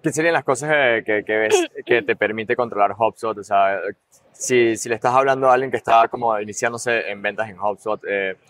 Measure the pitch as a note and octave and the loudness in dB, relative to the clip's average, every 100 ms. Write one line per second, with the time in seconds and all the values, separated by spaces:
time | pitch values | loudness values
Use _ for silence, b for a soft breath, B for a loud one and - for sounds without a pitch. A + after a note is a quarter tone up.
0 | D#3+ D3 E3 E3 - B2+ D3+ D3+ C3 A2+ | -4 0 0 0 0 -2 2 2 4 2
1 | A2 G#2+ G#2 A2 A2 G#2+ A2+ - - A#2+ | 0 -2 0 0 2 2 0 -8 0 0
2 | G#2 A2 G#2 A2 A2 B2 A#2+ G#2 G2+ G2 | 0 -2 -2 -4 -4 -2 -2 0 0 2
3 | A2+ - A2+ G#2 G2 G2+ G2 G2 F2+ G2+ | -2 0 -8 -8 -2 2 2 0 -6 -10
4 | _ _ _ _ - B2+ A#2 A2 A#2+ A2+ | _ _ _ _ 0 2 4 0 -4 -2
5 | B2+ B2+ C#3 C3+ C3 B2+ C3 A#2 - A2+ | 2 2 2 2 4 4 2 -4 2 4
6 | A2+ B2+ A#2 G#2+ G#2 G#2 A#2+ A#2 B2 A2+ | 4 0 -2 -2 -4 -4 -4 -4 -2 -2
7 | E2 G2+ G#2 G2+ A2 F2+ G2+ G2+ A2 G#2+ | -2 -6 -6 -4 -8 -4 -6 -4 -6 -6
8 | - G2+ F#2+ F#2 | -4 -4 -4 -8